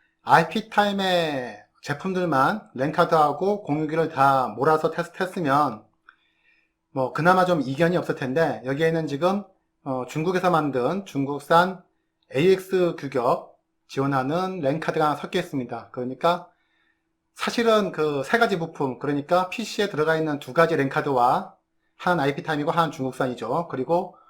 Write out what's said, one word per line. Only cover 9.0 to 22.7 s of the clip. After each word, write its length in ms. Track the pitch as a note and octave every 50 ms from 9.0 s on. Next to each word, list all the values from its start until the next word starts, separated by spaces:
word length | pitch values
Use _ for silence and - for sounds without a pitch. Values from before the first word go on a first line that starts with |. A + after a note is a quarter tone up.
| D#3
지금, 360 | C#3 C#3+ C3+ E3+ F#3 G3+ G#3 G3+ - _ _ _ _ _ _ -
어, 220 | C#3 C3 B2+ B2
중국에서 420 | - - D3+ D#3+ F#3 F3+ F3+ F#3 F3+
만든 560 | E3+ D#3 D3 C#3+ B2+ B2 A#2+ C#3+ F3+ G3 G3
중국산 760 | - - C#3 C#3 C#3 C#3+ C#3 - - E3 E3+ F3+ F#3+ F3+ - - _ _ _ _ _ _ _ _ -
에이엑스 640 | - C3+ E3 F#3+ F#3+ F#3+ - - F#3+ F#3 F3 E3 E3
규격 640 | - C#3+ C3+ - B2+ A#2+ C3 E3+ - - - _ _ _ _ _ _ _ -
지원하는 720 | - C3+ C3+ C#3 C#3 C3 B2+ C#3 D#3 F3+ F#3 F#3 F#3+ F#3
랜카드가 560 | C#3 C3+ D3+ E3 - E3+ D#3+ D#3+ D#3 D3+ C#3+
섞여 220 | D3 - E3+ - F3+
있습니다. 500 | E3+ - D3+ C3+ A#2+ A#2 A#2+ A#2 A#2 -
그러니까 580 | - C3 B2 B2+ C3 - - E3+ F3 F3 - - _ _ _ _ _ _ _ _ _ _ _ _ _ _ _ _ _
사실은 560 | - - A#3 - A#3 A3+ A3+ G#3+ G#3+ G3 E3+
그 320 | - D#3 D#3 D3+ D3 C#3 C3
세 140 | - A#3 A3+
가지 180 | A#3 G3+ G3
부품, 400 | E3+ E3 E3 - - C#3+ C3 A#2+ -
그러니까 500 | - C#3+ C#3+ C#3+ C#3+ - F3 F3+ F3+ F3+
피씨에 400 | - - G#3+ - - - G#3 G3+
들어가 260 | - C#3+ D#3 D#3+ D#3+
있는 240 | D#3+ D#3+ D#3 D3 C#3
두 140 | - C3 B2
가지 240 | E3 E3 D#3+ E3
랜카드와 800 | C#3 C3+ C3 - D3+ C#3+ D3 C3+ B2 A#2+ B2+ D3+ F#3+ G3 - - _ _ _ _ _ _ _ _
한 220 | - - F3+ F3 D#3+
아이피 240 | C#3 C#3+ C#3 F3 -
타임이고 280 | D#3+ D#3 D3 D3 D#3+